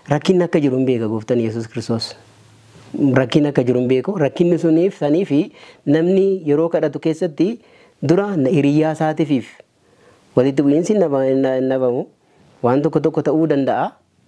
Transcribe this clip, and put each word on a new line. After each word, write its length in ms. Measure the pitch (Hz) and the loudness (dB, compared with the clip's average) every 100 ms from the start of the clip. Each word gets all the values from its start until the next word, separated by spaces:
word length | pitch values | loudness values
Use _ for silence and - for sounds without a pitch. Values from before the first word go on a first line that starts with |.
| - | -4
rakkinni 360 | 143 - 180 | -2 2 2
akka 160 | 175 170 | 2 0
jiru 160 | 143 127 | 2 2
hin 100 | 131 | 0
beeka 220 | 120 110 | 0 -2
Gooftaan 320 | 113 110 120 | -4 -2 -2
Yesuus 260 | 113 113 113 | -2 -4 -8
Kiristoos. 460 | 117 110 117 - - - - - - - - - - 139 | -8 -6 -6 -6 -12 -20 -20 -20 -20 -20 -20 -14 -2 0
Rakkinni 340 | 127 127 156 147 | 2 2 0 0
akka 160 | 139 | 0
jiru 160 | 123 123 | 0 0
hin 80 | 123 | 0
beeku. 260 | 131 151 202 | 0 -2 -2
Rakkinni 400 | 139 - 175 165 | -2 0 0 2
suniif, 400 | 170 160 190 - | 2 2 0 -2
sanii 240 | 147 160 | -2 0
fi 160 | 196 139 202 - - - 139 | 0 -2 -2 -8 -20 -8 -2
namni 560 | 151 175 190 196 190 151 | 0 2 2 0 0 0
yeroo 220 | 147 165 | 0 0
kadhatu 320 | 170 151 139 | 0 -2 -2
keessatti 580 | 165 156 180 147 180 240 _ _ _ _ | -4 -2 -4 -2 -2 -4 _ _ _ _
dura 340 | 143 175 208 180 | 0 0 0 0
na-, 140 | 131 | 0
hiriyyaa 400 | 156 143 151 156 | 2 2 2 0
isaatiifiif 560 | 156 156 156 147 135 - - _ _ _ _ _ _ _ - | 0 -2 -2 -2 -2 -4 -16 _ _ _ _ _ _ _ 0
walitti 260 | 135 139 | 2 2
bu'iinsi 300 | 143 147 180 | 2 2 2
hin 60 | 214 | 0
dhaba-, 220 | 160 135 135 | 0 0 0
hin 160 | 135 | 0
dha-, 140 | 135 131 | 0 0
hin 100 | 131 | -2
dhabamu. 380 | 131 127 127 190 _ _ _ _ _ | 0 0 -2 -6 _ _ _ _ _
Waan 200 | 120 135 | 0 2
tokko 180 | 156 147 | 0 0
tokko 220 | 156 151 | 0 -2
ta'uu 240 | - 156 160 | -2 0 0
danda'a. 420 | 139 127 113 160 - _ _ | 0 0 -2 -4 -10 _ _